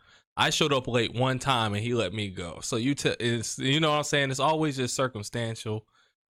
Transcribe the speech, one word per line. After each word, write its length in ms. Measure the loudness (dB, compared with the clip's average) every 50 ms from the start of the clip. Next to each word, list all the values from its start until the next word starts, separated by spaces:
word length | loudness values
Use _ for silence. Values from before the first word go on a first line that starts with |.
| _ -20 -20 -20 _ _ _ 0
I 120 | 2 2
showed 220 | 4 2 2 4 2
up 140 | 2 2 2
late 260 | 2 2 2 0 0
one 240 | 0 0 0 0 0
time 340 | 0 0 2 2 2 2 0
and 100 | 0 0
he 100 | 0 0
let 180 | 0 0 0 -2
me 160 | -4 -4 -6
go." 280 | -6 -8 -8 -8 -10 -10
So 140 | -6 -4 -2 0
you 180 | 0 0 0
t-, 200 | 0 0 -2 -2 0
it's, 380 | 0 0 0 0 -2 -4 -6 -2
you 200 | 0 2 2 4
know 120 | 4 2
what 60 | 2 2
I'm 60 | 0
saying? 280 | 0 0 0 2 0
It's 80 | 0 2
always 360 | 2 2 2 2 2 0 0 0
just 180 | -2 -2 0
circumstantial. 920 | 0 0 -2 -2 -6 -10 -6 -6 -4 -4 -4 -4 -6 -6 -4 -6 -6 -6 _ _ _ _ _ _ _ _ _ _